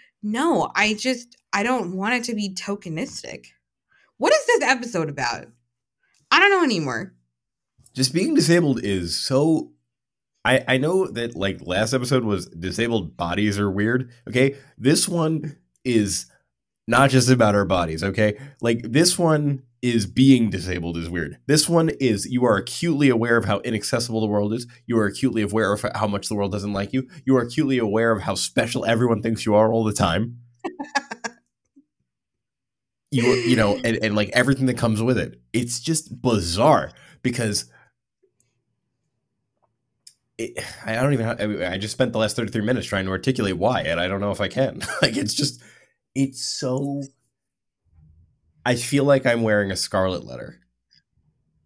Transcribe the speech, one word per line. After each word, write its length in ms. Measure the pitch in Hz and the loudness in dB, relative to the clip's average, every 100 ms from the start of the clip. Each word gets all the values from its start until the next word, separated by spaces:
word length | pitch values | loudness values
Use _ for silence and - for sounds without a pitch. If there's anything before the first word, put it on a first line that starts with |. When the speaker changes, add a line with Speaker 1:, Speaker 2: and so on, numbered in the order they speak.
| _ _ 208 | _ _ -8
Speaker 1:
no, 460 | 233 330 220 143 | -2 0 0 0
I 200 | - 214 | 0 0
just, 420 | 214 254 247 240 _ - | 0 -2 -4 -8 _ -6
I 100 | - | -4
don't 320 | 233 254 175 185 | -2 -2 -4 -4
want 180 | 208 | -2
it 100 | 247 | -4
to 100 | 240 | -4
be 200 | 214 202 | -6 -6
tokenistic. 920 | 185 - 202 175 160 277 - - - - _ _ _ _ _ _ - | -8 -8 -8 -8 -8 -8 -10 -14 -16 -20 _ _ _ _ _ _ -2
What 160 | 294 | 2
is 140 | 605 494 | 2 4
this 160 | 480 | 2
episode 460 | 262 262 240 185 156 | 4 0 0 -4 -4
about? 360 | 139 120 95 - _ _ _ _ _ _ _ - | -4 -6 -6 -12 _ _ _ _ _ _ _ 0
I 100 | 302 | 4
don't 100 | 403 | 6
know 140 | 381 | 4
anymore. 500 | 302 185 143 117 190 _ _ _ _ _ _ _ - | 2 0 -2 -6 -8 _ _ _ _ _ _ _ -12
Speaker 2:
Just 200 | 131 131 | -4 -2
being 200 | 156 277 | 0 2
disabled 480 | 311 151 175 156 127 | 2 4 4 4 0
is 320 | 101 95 85 | -2 -2 -2
so, 580 | - - 135 160 156 - _ _ _ _ _ _ _ | -4 0 2 2 0 -2 _ _ _ _ _ _ _
I, 220 | 113 131 - | 2 2 2
I 100 | 131 | 0
know 280 | 151 190 185 | 2 0 -2
that, 280 | 117 120 87 | -4 -6 -4
like, 240 | 98 87 78 | -4 -4 -2
last 260 | 92 110 | 0 0
episode 320 | 131 123 131 | 0 0 0
was 220 | 113 95 87 | 0 -2 -4
disabled 720 | 82 92 92 117 113 80 - | -10 -6 -2 0 -2 -4 -6
bodies 400 | 87 95 104 101 | -4 0 0 0
are 120 | 101 | -2
weird, 400 | 95 110 127 127 - - | 0 0 0 -4 -12 -4
okay? 300 | 120 135 139 - - | 0 0 0 -18 -2
This 280 | 123 - - | 2 2 0
one 520 | 170 160 156 151 - _ _ | 0 0 -2 -6 -14 _ _
is 400 | 127 117 98 82 - _ _ _ _ _ - | 0 2 2 -4 -8 _ _ _ _ _ 0
not 220 | 120 139 | 2 4
just 180 | 131 120 | 4 4
about 260 | 127 107 | 4 6
our 120 | 101 95 | 4 2
bodies, 360 | 92 82 80 | 0 0 -2
okay? 360 | 98 95 107 104 139 - | -4 0 0 0 -14 -6
Like, 180 | 113 120 | -2 -2
this 360 | 120 127 175 - | 0 2 2 2
one 440 | 170 151 147 131 _ - | 2 2 0 -2 _ -4
is 260 | 123 117 95 | 0 0 0
being 420 | 104 135 127 110 | 4 8 8 4
disabled 480 | 80 90 90 82 85 | -2 -4 -6 -4 -6
is 140 | 82 | -6
weird. 260 | 87 73 - - | -6 -6 -6 0
This 220 | 151 - | 2 4
one 220 | 170 160 - | 2 0 0
is 240 | 131 101 | 0 0
you 180 | - 127 123 | -2 0 2
are 100 | 98 | 2
acutely 540 | - - 170 143 139 | -2 -6 -2 2 2
aware 260 | 117 120 117 | 2 2 2
of 80 | |
how 140 | 104 - | 2 -2
inaccessible 640 | 123 110 - 120 120 110 | -2 -6 -4 -4 -2 -2
the 40 | 110 | 0
world 280 | 104 104 | 0 0
is. 120 | 117 120 - - | -4 -8 -16 -2
You 100 | 113 | 0
are 60 | |
acutely 380 | 104 - 131 110 | 0 0 0 0
aware 320 | 101 110 101 | 0 0 0
of 100 | 101 - | 0 -2
how 120 | 95 104 | -2 -2
much 220 | 101 - | -2 -4
the 60 | |
world 180 | 104 101 | -2 -2
doesn't 200 | 104 101 | -4 -4
like 220 | 98 98 | -4 -4
you. 120 | 131 131 - 127 | -4 -6 -6 2
You 100 | 131 | 2
are 60 | |
acutely 340 | 120 151 135 127 | 2 -2 0 0
aware 340 | 110 107 117 | 0 2 2
of 120 | 107 | 0
how 120 | 90 | -2
special 520 | 95 - - 113 123 113 | -4 -2 -2 -2 -2 0
everyone 340 | 117 123 110 | 2 2 0
thinks 240 | 117 110 | -2 -2
you 100 | 110 | 4
are 160 | 104 110 | 4 6
all 140 | 113 | 4
the 80 | 107 | 0
time. 460 | 101 92 85 117 - - _ | 2 2 0 -2 -8 -20 _
Speaker 1:
<laughs> 60 | - - - 277 - 220 226 - _ _ _ 285 _ _ _ _ _ _ _ _ _ _ _ _ - | -12 -10 -6 -6 -6 -12 -14 -16 _ _ _ _ _ _ _ _ _ _ _ _ _ _ _ _ -4
Speaker 2:
You, 220 | 131 117 | 0 2
you 200 | 123 117 | 2 2
know, 220 | 117 104 101 | 2 2 2
and, 200 | 117 110 | 0 -2
and, 140 | 107 104 | 0 0
like, 140 | 101 | 0
everything 340 | 123 127 131 131 | 2 2 2 2
that 100 | 120 | 0
comes 240 | 101 107 | 0 0
with 180 | 113 113 | 0 0
it. 220 | 76 - _ | -2 -10 _
It's 260 | 123 120 - | -4 -2 -6
just 420 | - 160 - 123 | -4 -4 -4 -4
bizarre 720 | 123 107 85 87 139 110 - - - - | 0 0 0 2 4 4 0 -12 -20 -6
because 440 | 127 123 110 98 - _ _ _ _ _ _ _ _ _ _ _ _ _ _ _ _ _ _ _ _ _ _ _ - _ _ - | -4 -2 -2 -4 -8 _ _ _ _ _ _ _ _ _ _ _ _ _ _ _ _ _ _ _ _ _ _ _ -20 _ _ -12
it, 220 | 113 - - - | -10 -10 -12 -12
I 120 | 113 113 | -6 -2
don't 160 | 139 | 0
even, 140 | 131 113 | 0 -2
I, 480 | 117 107 101 90 | -4 -4 -4 -4
I 40 | 98 | -4
just 140 | 107 | -6
spent 200 | - 123 | -2 -2
the 60 | 110 | 0
last 160 | 107 | -2
thirty-three 300 | - 110 113 | -2 -4 -2
minutes 240 | 107 127 - | -2 -2 -2
trying 160 | 101 | -4
to 80 | 95 | -2
articulate 440 | 95 - 127 101 87 | -2 -2 0 0 0
why, 260 | 107 120 | 0 0
and 180 | 76 82 | -2 -2
I 80 | 90 | -2
don't 120 | 98 | -2
know 120 | 101 | -4
if 80 | 92 | -2
I 80 | 98 | -4
can. 320 | 123 131 - - | -2 -4 -4 -8
<laughs> 100 | - | -2
Like, 140 | - 277 | -2 -2
it's 160 | 107 | -4
just, 300 | - 143 - - - _ _ _ | -2 -4 -6 -20 -20 _ _ _
it's 300 | 135 135 - | -4 -4 -4
so, 580 | - - 131 127 143 143 135 _ _ _ _ _ _ _ _ _ _ _ _ _ _ _ | -10 -6 -4 -4 -4 -6 -10 _ _ _ _ _ _ _ _ _ _ _ _ _ _ _
I 120 | 123 123 | -2 -2
feel 280 | - 139 | 0 0
like 220 | 139 135 131 | 4 4 4
I'm 160 | 117 | 2
wearing 280 | 110 104 98 | 2 2 0
a 60 | 92 | -2
scarlet 480 | - 98 95 90 | -2 0 0 -2
letter. 360 | 55 62 - - _ _ _ _ _ _ _ _ _ _ | -8 -14 -14 -18 _ _ _ _ _ _ _ _ _ _